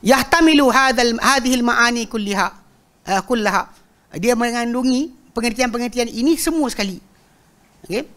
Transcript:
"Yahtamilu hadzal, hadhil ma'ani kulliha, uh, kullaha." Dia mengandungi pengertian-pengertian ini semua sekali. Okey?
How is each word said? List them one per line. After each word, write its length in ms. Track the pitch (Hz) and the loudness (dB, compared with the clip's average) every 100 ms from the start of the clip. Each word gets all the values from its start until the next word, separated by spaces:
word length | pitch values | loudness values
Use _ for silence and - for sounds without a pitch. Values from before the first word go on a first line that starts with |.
"Yahtamilu 640 | - 262 254 339 320 302 269 | 2 2 4 4 6 6 4
hadzal, 480 | 240 269 240 240 226 | 4 2 2 0 0
hadhil 400 | 233 269 247 254 | 0 0 0 0
ma'ani 480 | 240 233 233 240 226 | 0 2 2 0 -6
kulliha, 380 | 226 202 196 180 - _ _ _ _ - | -6 -4 -2 -4 -6 _ _ _ _ -4
uh, 160 | 190 | -4
kullaha." 480 | 185 247 208 185 - - _ _ _ 156 | -2 -2 0 -2 -4 -14 _ _ _ -4
Dia 160 | 208 | -2
mengandungi 800 | 240 240 240 240 240 254 254 311 - _ - | 0 0 -2 -4 -2 0 0 -2 -8 _ -6
pengertian-pengertian 720 | 233 233 247 233 240 240 240 | -4 -2 -2 -2 -6 -4 -6
ini 240 | 220 262 330 | -2 0 0
semua 320 | - 320 269 | 0 -2 -2
sekali. 240 | - 202 180 _ _ _ _ _ _ _ _ - | -4 -6 -6 _ _ _ _ _ _ _ _ -8
Okey? 240 | 196 302 | -8 -8